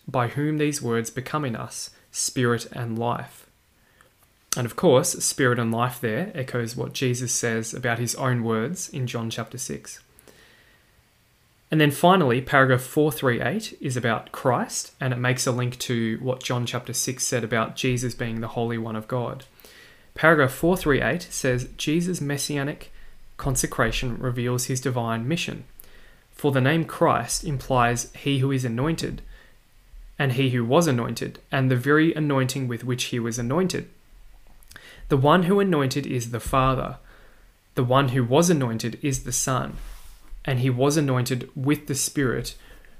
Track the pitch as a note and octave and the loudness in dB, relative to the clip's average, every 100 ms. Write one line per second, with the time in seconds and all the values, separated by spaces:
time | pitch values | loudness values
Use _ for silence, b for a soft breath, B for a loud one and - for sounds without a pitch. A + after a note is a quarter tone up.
0 | - C3 A#2 C#3+ D3+ D3+ D3+ C#3+ B2 A#2 | -4 -2 0 0 -2 0 0 0 0 -2
1 | A2+ - B2+ D3+ C#3 A2 B2 - - b | -2 -6 -6 -4 -4 -6 -8 -10 -14 b
2 | b - - C3+ A#2+ A#2 - - A#2 A2+ | b -6 -4 0 2 2 -2 -8 -6 -2
3 | A#2 - B2 - - _ _ b b b | -2 -2 -6 -18 -20 _ _ b b b
4 | b _ _ _ _ - A#2 - F3+ C3 | b _ _ _ _ -4 -2 2 6 6
5 | - - - - B2+ A#2+ A2+ A2+ B2 B2+ | 4 -2 -4 2 2 2 0 0 -2 -2
6 | A#2 A2 F#3+ D3 B2+ B2 A2+ B2+ B2 - | -4 -2 -4 -6 -6 -4 -4 -6 -8 -2
7 | C3 B2 B2 - A#2+ A2+ A2+ - B2 A#2 | -2 0 -2 -2 -2 -2 -4 -4 -2 -2
8 | A#2+ - C3+ A#2+ A2+ A2 A#2+ F3+ - C3+ | -2 -2 0 0 2 0 -2 -6 -8 -6
9 | B2 A#2 A2+ A#2 A2+ A#2+ - C#3+ - - | -4 -4 -6 -6 -8 -10 -8 -8 -12 -18
10 | _ b b b b b b b b b | _ b b b b b b b b b
11 | b _ _ _ _ _ _ D#3 D3 C#3 | b _ _ _ _ _ _ 4 4 6
12 | F3 F#3 C#3 A#2+ B2+ C#3+ C3 B2+ - D#3 | 6 6 6 2 4 4 6 4 2 2
13 | D3+ D3 C3 A#2 A#2+ G3+ - - D3 B2 | 2 2 0 2 0 -2 -6 -8 -6 -2
14 | A#2 A2 - - C3+ B2+ A3+ - - - | 0 -2 -4 -2 0 2 0 -6 -10 -6
15 | C3 B2 B2 B2+ - A#2+ B2 B2 - A#2+ | -4 0 0 0 0 0 -2 -4 -2 0
16 | A2+ A2+ C3 B2 - B2 A#2 A#2+ - - | 0 -2 -4 -4 -2 -2 -2 -4 -6 -4
17 | - C3 - B2 A2 A#2 A2+ - C3 B2 | -4 -4 -2 -2 0 -2 -2 -2 0 0
18 | B2 - A#2+ A2+ A2+ A#2+ A#2 A#2 A2+ A2 | -2 -4 -6 -4 -6 -4 -2 -4 -4 -6
19 | A2 B2+ A#2+ C3 - B B B B B | -6 -4 -4 -8 -14 B B B B B
20 | B - D#3+ D#3+ C3 - E3 F3+ D#3 C3 | B 2 6 6 4 4 2 2 2 2
21 | A#2 E3+ - - C3+ B2 B2+ - - D#3+ | 2 -2 -6 -4 0 0 -2 -6 0 0
22 | F3 D#3+ C#3+ C#3 - D3 C#3 - - b | 0 -2 -4 -4 -2 -2 -4 -6 -14 b
23 | b b - - C#3 B2+ D3+ - A2+ - | b b -18 -6 -2 0 -2 0 0 0
24 | B2 A2 B2+ B2 A#2+ B2 B2 B2+ C3+ B2 | -2 -2 -4 -2 -2 -2 -2 -2 -2 -2
25 | A#2 A2+ A#2 E3+ - - - - B B | -2 -2 -2 -2 -4 -8 -14 -20 B B
26 | B B B - D3 C3 B2+ E3 D#3+ - | B B B -4 0 2 4 2 0 2
27 | E3 A#2 A#2 - E3+ C3+ - C3 A#2+ A#2+ | 2 2 0 -4 -4 -6 0 2 2 2
28 | - - C#3+ C#3 C3 C3+ B2+ A2+ D3+ E3 | -4 -6 -2 2 2 0 0 0 0 -2
29 | - - b b b b _ - - - | -4 -8 b b b b _ -20 -20 -20
30 | - - C#3 B2 C3+ B2 A#2 D3+ E3 A#2+ | -18 -2 0 2 2 2 4 4 4 2
31 | A#2+ A2+ - - - C#3 C3 B2+ C3 D3+ | 0 -4 -6 -10 -4 0 2 2 4 4
32 | D#3+ D#3 D3+ C3+ B2+ C#3 B2+ A#2 B2 B2 | 4 2 0 2 0 -2 -4 -4 -4 -4
33 | - B2 A2+ A2+ A#2+ D3+ F#3 - - - | -2 -2 -2 -4 -2 0 0 -2 -8 -16
34 | - - - - - - - B B B | -20 -20 -20 -20 -20 -20 -20 B B B
35 | B C#3+ C#3+ F3 F3 G3+ G3 D#3 C3+ C#3+ | B 4 6 6 6 4 4 2 2 -2
36 | C3+ B2+ A#2 A#2 - C3+ C3 B2+ - - | -2 -4 -4 -6 -2 2 2 2 -4 -10
37 | b b b b b b _ - B2 B2+ | b b b b b b _ -2 4 4
38 | C#3 C3 A#2 C#3 F3 D#3+ B2 A2+ A#2+ - | 4 2 4 4 4 2 0 -2 -6 -4
39 | D3 C3 - B2 - B2+ C#3 - B B | -4 -4 -4 -4 -2 -2 -4 -8 B B
40 | B B B - - B2+ C3 B2 C#3 D3+ | B B B -10 -4 0 0 2 2 4
41 | C#3+ B2+ A#2+ B2 - - C3 D3 - C3 | 2 0 0 -2 -6 -4 0 0 -2 -4
42 | - - B2+ C2+ - - b b b | -2 0 0 0 -6 -12 b b b